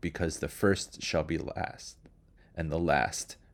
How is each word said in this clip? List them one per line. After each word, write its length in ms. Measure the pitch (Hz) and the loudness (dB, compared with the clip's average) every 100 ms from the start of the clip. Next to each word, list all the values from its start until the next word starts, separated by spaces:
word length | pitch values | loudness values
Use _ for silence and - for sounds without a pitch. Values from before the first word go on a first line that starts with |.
because 380 | 85 - 85 - | -6 -2 -2 -2
the 100 | 73 | -6
first 540 | - 101 98 - - | 2 4 4 0 -8
shall 220 | - 85 | -2 0
be 120 | 80 82 | 0 -2
last, 600 | - - - - - - - - _ - - - | -2 -4 -6 -6 -16 -18 -20 -20 _ -20 -12 -6
and 140 | 80 | -2
the 80 | 80 | 0
last 580 | 85 71 - - - - - | 4 4 4 -2 -10 -14 -20